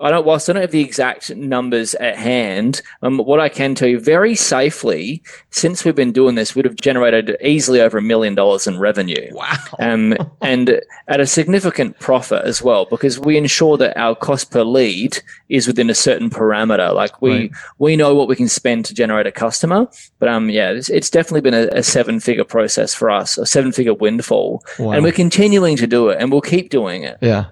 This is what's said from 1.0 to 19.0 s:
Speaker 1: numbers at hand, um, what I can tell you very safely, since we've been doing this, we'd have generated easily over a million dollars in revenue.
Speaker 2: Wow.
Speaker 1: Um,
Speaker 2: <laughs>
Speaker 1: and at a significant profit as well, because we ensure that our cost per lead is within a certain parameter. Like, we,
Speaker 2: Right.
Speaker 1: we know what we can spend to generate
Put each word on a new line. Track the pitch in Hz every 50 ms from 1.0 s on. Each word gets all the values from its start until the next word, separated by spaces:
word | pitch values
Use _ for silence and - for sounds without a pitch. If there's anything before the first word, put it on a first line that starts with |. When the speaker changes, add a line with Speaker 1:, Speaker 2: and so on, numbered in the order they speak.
| 127 127 - - - - 147
Speaker 1:
numbers | 117 143 135 127 123 127 123 120 117 113 - -
at | - 123 117 98
hand, | - 107 120 127 123 113 98 92 101 110 127 135 - - - - -
um, | - 131 135 131
what | 110 131 143 156
I | 156
can | 143 - - 139 139 131
tell | - 131
you | 123 123 117
very | 110 147 160 175 208 233 226
safely, | - - - 139 127 135 151 - - - 113 87 76 87 117 156 170 _ - - - _ _
since | - - - 165 180 - -
we've | 165 151
been | 139 127 123
doing | 110 127 131 127 120
this, | 113 110 - -
we'd | 139 131
have | 123 113
generated | - - 143 127 123 120 117 113 113 107 120 - -
easily | - 147 151 156 135 131 127 120
over | 113 113 110 104
a |
million | 104 113 113 113 110 104 98
dollars | 101 98 101 98 98 -
in | 104 90 90
revenue. | 98 104 104 101 92 87 76 64 62 62
Speaker 2:
Wow. | - - - 147 147 135 - - - -
Speaker 1:
Um, | 117 117 113 110 110 110 110 - -
Speaker 2:
<laughs> | 139 - -
Speaker 1:
and | - 135 127 127 123 127 117 - - _ - - -
at | - 139 143
a | 139
significant | 127 - 165 151 165 196 196 190 175 - - 127 98 - _
profit | - - 131 123 - - - 98 -
as | - 117 -
well, | 120 123 113 98 95 -
because | 117 - - 135 120 131
we | 143 151 151
ensure | 151 147 143 - - 165 156 147
that | 135 127 - -
our | - 117 117 117
cost | - - - 139 131 - -
per | - 120 113
lead | 117 127 131 123 107 90 92 117 - - - - - - - _
is | - 139 131 110
within | 123 117 - 117 117
a | 110
certain | - - 139 - - 113 113
parameter. | - - 110 107 107 107 110 110 107 95 90 90 95
Like, | 95 104 104 - -
we, | 131 131
Speaker 2:
Right. | 127 120 113 - - - - - _
Speaker 1:
we | - 139 156 160
know | 156 147 143 143
what | 143 135
we | 131 127
can | 120 123 110
spend | - - - 123 117 117 110
to | - 104
generate | 123